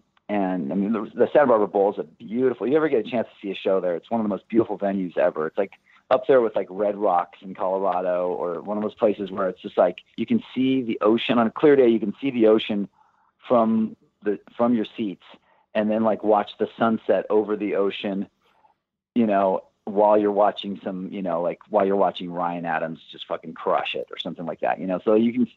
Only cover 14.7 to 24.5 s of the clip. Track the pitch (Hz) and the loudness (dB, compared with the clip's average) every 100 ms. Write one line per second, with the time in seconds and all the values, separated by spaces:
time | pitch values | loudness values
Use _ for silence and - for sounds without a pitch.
14.7 | 117 101 - 107 85 _ - _ _ _ | 0 -2 -6 -8 -8 _ -20 _ _ _
15.7 | 107 107 107 113 101 107 104 104 - 104 | -2 0 0 0 0 2 2 0 -4 -6
16.7 | - 113 110 - 98 - 107 104 107 101 | 0 0 0 0 0 2 0 0 -2 -2
17.7 | 82 98 - 107 95 95 _ _ _ _ | -2 -2 -4 -6 -6 -8 _ _ _ _
18.7 | _ _ _ _ 120 110 98 98 92 - | _ _ _ _ 0 2 2 2 0 -6
19.7 | _ - 98 104 107 104 101 104 - 101 | _ -4 2 4 6 4 4 2 0 -8
20.7 | 95 104 95 92 101 95 82 87 82 _ | -10 -10 -10 -10 -8 -4 -2 -4 -6 _
21.7 | 107 98 98 90 - 90 87 87 87 85 | 0 2 2 0 0 -8 -6 -4 -4 -4
22.7 | 80 80 80 - 80 - 87 82 78 - | -4 -4 -8 -16 -18 -10 -10 -10 -8 -2
23.7 | 80 - - - - 92 82 82 | -2 -2 -8 -10 -12 -12 -10 -10